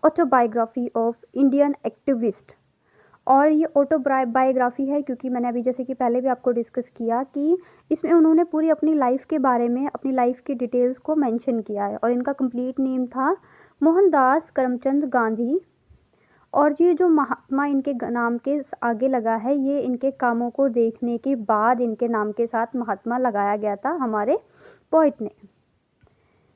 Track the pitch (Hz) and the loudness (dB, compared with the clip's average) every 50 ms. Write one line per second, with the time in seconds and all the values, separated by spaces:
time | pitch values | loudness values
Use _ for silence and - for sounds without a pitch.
0 | - 311 311 - 339 254 262 254 240 226 214 233 226 226 - 254 240 240 - 233 | 0 0 2 2 0 2 4 2 2 2 0 -2 -4 -4 -4 -6 -6 -4 -2 -2
1 | 226 233 233 _ _ - - 247 277 269 247 277 285 285 285 - - 226 - _ | -2 -2 -4 _ _ -10 -2 2 2 2 4 4 2 2 0 -4 -6 -10 -10 _
2 | - - 269 226 233 220 196 - _ _ - _ _ _ _ _ _ _ _ _ | -4 -2 -2 0 0 -2 -4 -4 _ _ -20 _ _ _ _ _ _ _ _ _
3 | _ _ _ _ - - 262 269 285 311 311 302 320 - - 285 285 277 320 302 | _ _ _ _ 0 2 4 4 6 4 4 2 0 0 2 0 0 2 2 0
4 | 254 285 269 262 262 233 233 262 262 269 262 254 247 247 247 - 277 262 285 294 | 0 0 0 0 0 0 0 0 2 2 2 2 0 0 -2 -2 -4 -2 -2 -2
5 | 285 - 254 247 - 262 247 247 240 247 233 247 226 254 247 254 254 254 262 - | -2 -4 -6 -6 -6 -6 -4 -4 -4 -4 -4 -4 -2 -4 -4 -4 -4 -8 -6 -2
6 | 254 240 240 247 247 269 247 254 - 254 240 240 226 - - 254 240 - _ - | -2 0 0 0 0 0 -2 -2 -2 -2 -2 -2 -2 -6 -6 -8 -8 -8 _ -8
7 | 233 226 226 240 269 269 - 285 285 311 349 370 - - _ _ _ - 311 - | -4 -2 -2 -2 -4 -4 -6 -4 0 0 0 0 -2 -8 _ _ _ -4 -4 -2
8 | - 294 339 339 311 320 320 320 349 339 - 311 311 320 311 311 - 311 320 302 | 0 2 4 4 6 6 4 4 2 0 -2 -2 0 0 0 0 0 0 0 2
9 | 269 247 254 262 - - 311 302 262 269 247 240 240 240 240 254 277 285 - - | 2 0 0 -2 -4 -4 -2 0 2 2 2 2 0 0 -2 -2 -4 -6 -6 -6
10 | - 269 262 254 247 247 254 - - - 277 233 247 233 254 247 247 247 262 - | -6 -4 -2 0 0 0 -2 -4 -6 -8 -6 -6 -4 -4 -2 0 0 0 -2 -4
11 | - - 311 311 285 240 226 240 - - 240 226 208 - 208 202 202 202 208 220 | -6 -4 -2 0 0 0 -2 -4 -2 -4 -4 -4 -4 -6 -6 -4 -4 -4 -4 -2
12 | - 233 247 247 254 285 277 - 277 247 240 240 247 254 254 - 269 262 262 254 | -2 -2 0 0 -2 -4 -4 -2 -2 -4 -2 -4 -6 -6 -4 -2 -2 -2 -2 -2
13 | 254 240 240 254 262 302 381 392 _ _ _ _ - _ _ - 277 320 330 370 | -4 -4 -4 -2 0 0 -2 -2 _ _ _ _ -20 _ _ 0 2 2 4 6
14 | 403 370 311 285 262 254 269 320 320 - - - 254 254 247 247 - 269 269 285 | 4 4 6 6 4 4 4 2 0 -4 -4 -2 -2 -2 -2 -2 -2 -2 0 0
15 | 294 262 240 247 226 220 220 214 240 240 294 381 - _ _ _ _ _ _ _ | 0 0 0 0 0 0 0 -2 -2 -2 -2 -4 -6 _ _ _ _ _ _ _
16 | _ _ _ _ _ _ _ _ _ _ - - 294 302 294 - 339 359 349 294 | _ _ _ _ _ _ _ _ _ _ 0 0 2 2 2 2 2 2 2 4
17 | 359 349 320 302 269 233 247 - _ - 269 269 285 285 285 269 269 285 277 233 | 2 4 4 2 2 0 -4 -8 _ -6 -4 -2 -2 0 -2 -2 -2 -2 -4 -4
18 | - - 240 240 233 233 240 233 - 269 285 294 269 - - - - 240 240 208 | -4 -4 -4 -2 -2 -2 -2 -4 -2 -2 -4 -4 -4 -8 -10 -4 -2 -2 -2 0
19 | 254 269 262 247 220 226 226 226 214 247 285 285 262 269 285 285 233 254 247 240 | 0 0 0 0 0 0 -2 -2 0 -2 -2 0 0 -2 -2 -2 -2 -2 -4 -2
20 | - 277 269 - 262 240 233 233 240 240 - - 277 269 226 240 226 226 226 - | -2 -4 -4 -2 -2 0 0 0 -2 -4 -2 0 0 0 2 0 0 0 -2 -4
21 | 247 233 240 226 - 269 277 233 208 196 220 208 214 233 254 240 247 233 220 208 | -6 -4 -4 -4 -2 -2 -4 -2 0 0 0 2 2 2 2 0 0 -4 -4 -2
22 | 240 233 233 214 208 208 208 - 233 233 - 220 233 233 - 254 233 220 202 196 | -2 -2 -2 -2 -2 -4 -2 -4 -4 -4 -2 -4 -4 -4 -4 -6 -4 -4 -6 -6
23 | - 233 240 254 254 247 202 202 202 202 208 208 208 214 202 202 - 269 330 339 | -6 -4 -4 -2 -2 -2 0 0 -2 -2 -2 -2 -2 -4 -4 -4 -4 -4 -4 -2
24 | 254 226 220 208 208 233 320 453 - _ _ _ - - - _ _ - - 214 | -2 -2 -2 -2 0 0 0 -2 -2 _ _ _ -20 -20 -20 _ _ 0 2 4
25 | 214 196 - - 220 202 - _ - - _ _ _ _ _ _ _ _ _ _ | 4 4 2 -2 -8 -10 -12 _ -20 -20 _ _ _ _ _ _ _ _ _ _
26 | _ _ _ _ _ _ _ _ _ _ _ | _ _ _ _ _ _ _ _ _ _ _